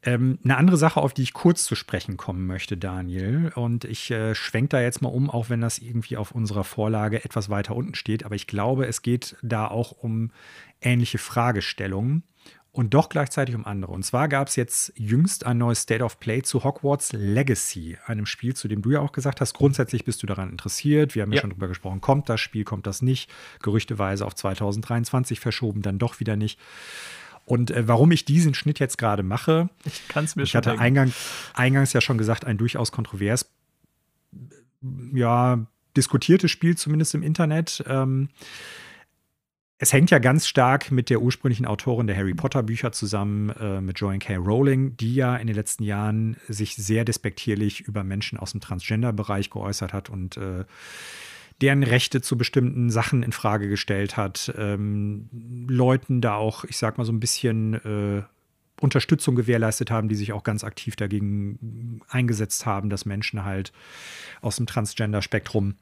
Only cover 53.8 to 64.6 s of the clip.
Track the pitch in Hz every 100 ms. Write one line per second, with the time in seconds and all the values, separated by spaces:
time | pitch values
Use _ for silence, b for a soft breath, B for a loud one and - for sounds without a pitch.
53.8 | - 98 101 - 101 - - 110 104 101
54.8 | 104 104 104 104 113 117 117 123 123 127
55.8 | 127 131 - 127 117 104 110 - - -
56.8 | 113 - 117 113 117 - 120 110 110 110
57.8 | 107 104 104 101 101 _ _ _ _ -
58.8 | 135 156 - 156 - 123 113 117 113 -
59.8 | 117 113 110 107 104 104 - 107 104 -
60.8 | - - 101 101 101 101 101 113 117 110
61.8 | 117 113 - 127 120 107 107 - - 101
62.8 | 101 98 - 98 - 107 98 95 95 B
63.8 | B B B B B B 117 -